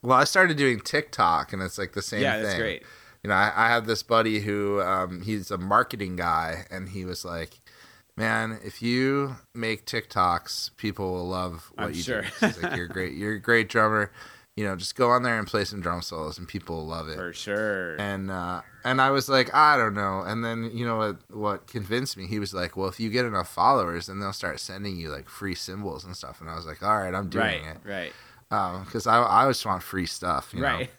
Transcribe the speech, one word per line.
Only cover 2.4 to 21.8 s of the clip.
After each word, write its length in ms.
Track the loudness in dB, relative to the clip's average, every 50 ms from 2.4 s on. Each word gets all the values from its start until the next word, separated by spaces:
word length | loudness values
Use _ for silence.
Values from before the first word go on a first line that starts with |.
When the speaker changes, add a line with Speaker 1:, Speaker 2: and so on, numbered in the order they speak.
| 0 0 0
Speaker 1:
thing. 80 | 0
Speaker 2:
great. 220 | -2 -2 -4 -6 -10 -16 -20 -20 -20 -20 -20 _ _
Speaker 1:
You 60 | 0
know, 60 | 4
I, 160 | 4 4 4 4
I 120 | 4 4 6
have 160 | 6 4 2
this 160 | 0 -2 -2 0
buddy 380 | _ 4 4 6 4 2 0
who, 400 | 0 0 0 0 0 0 2 2 2
um, 400 | 2 2 0 0 -2 -4 -8 -4
he's 280 | -4 -4 -4 -4 -4
a 60 | -4 -4
marketing 580 | 0 4 4 4 4 4 -2 -6 -6 -6 -4
guy, 500 | -2 0 2 2 2 0 -2 -4 -6 -8 -10
and 200 | -10 -10 -10 -10
he 140 | -10 -10 -8
was 180 | -8 -8 -8 -8
like, 340 | -8 -8 -8 -8 -8 -12 -20 _ -20 -20 -20 -20 -20 -20 -20 _ _ _ -4
"Man, 400 | -2 0 0 0 -2 -4 -6 -8 -12
if 200 | -14 -12 -4 -2
you 540 | 0 2 2 2 2 2 0 0 -2 -6 -10 -16 _ _
make 320 | -6 -4 -2 -4 -4 -6
TikToks, 920 | -6 -6 -6 -6 -4 0 2 4 4 4 2 -2 -4 -8 -8 -8 -10 _
people 360 | _ -4 -4 -2 -2 -4 -4 -2
will 160 | -4 -4 -4
love 440 | -2 -2 -4 -4 -6 -8 -14 -16 -10
what 120 | -6 -6
Speaker 2:
I'm 80 | -4 -4
Speaker 1:
you 80 | -4 -4
Speaker 2:
sure. 200 | -2 -2 -4 -4
Speaker 1:
do." 60 | -6 -4 0
He's 180 | 0 0 0 0 -4
like, 100 | -4 -4
"You're 100 | -4 -6 -4
great. 260 | -4 -4 -4 -4 -4
You're 200 | -4 -4 -4 -4
a 40 | -4
great 280 | 2 4 4 4 4 4
drummer. 420 | 4 4 4 6 4 4 2 0 -4 -16 -20 -20 -20 -20 _ _ _
You 80 | -4 -4
know, 120 | -4 -4
just 180 | -4 -6 -8 0
go 140 | 2 4 6
on 120 | 6 6 4
there 160 | 2 0 0
and 80 | -2
play 180 | 0 0 0 0
some 160 | 0 -4 -4
drum 220 | -4 -2 -2 -2 -4
solos, 360 | -6 -6 -6 -6 -6 -6 -10
and 80 | -14
people 300 | -10 -10 -10 -8 -6 -6
will 100 | -6 -6
love 220 | -6 -6 -8 -6 -8
it." 80 | -8
Speaker 2:
For 160 | -8 -8 -10 -8
sure. 640 | -10 -6 -4 -2 -2 0 0 -2 -2 -4 -4 -4 -4
Speaker 1:
And, 320 | -4 -4 -4 -4 -6 -6
uh, 320 | -6 -4 -4 -4 -6 -6 -8 -12 -20 -8 -2
and 160 | -2 2 4
I 100 | 4 4
was 180 | 4 2 2 2
like, 240 | 2 2 2 4 6
"I 220 | 6 8 8 8
don't 180 | 6 4 2 2
know." 260 | 0 0 0 0 -2
And 240 | -2 -4 -4 -4 -2
then, 260 | -4 -4 -4 -6 -6 -4
you 140 | -4 -2
know 100 | -2 0 0
what, 200 | 0 0 -2 -4 _ _ -10
what 320 | -4 -2 -2 -2 -2 -6
convinced 500 | -8 -8 -8